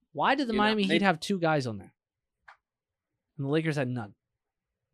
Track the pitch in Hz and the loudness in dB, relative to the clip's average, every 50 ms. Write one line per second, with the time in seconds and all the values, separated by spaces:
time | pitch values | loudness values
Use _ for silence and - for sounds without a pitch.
0 | _ _ - 143 156 202 269 277 277 226 220 208 208 214 220 214 196 190 165 170 | _ _ -4 -2 0 2 2 0 0 0 0 2 2 2 2 0 2 2 2 2
1 | 196 196 170 156 - - 202 185 165 160 156 147 127 120 107 95 90 - _ _ | 4 2 2 0 -2 -4 -2 0 2 2 2 2 0 -2 -6 -10 -12 -18 _ _
2 | _ _ _ _ _ _ _ _ _ - - _ _ _ _ _ _ _ _ _ | _ _ _ _ _ _ _ _ _ -20 -20 _ _ _ _ _ _ _ _ _
3 | _ _ _ _ _ _ _ - 139 135 147 160 160 160 147 147 135 123 127 123 | _ _ _ _ _ _ _ -8 -4 -2 0 0 0 0 0 -2 -2 -2 -4 -6
4 | 107 104 - _ _ _ _ _ _ _ _ _ _ _ _ _ _ _ | -8 -10 -14 _ _ _ _ _ _ _ _ _ _ _ _ _ _ _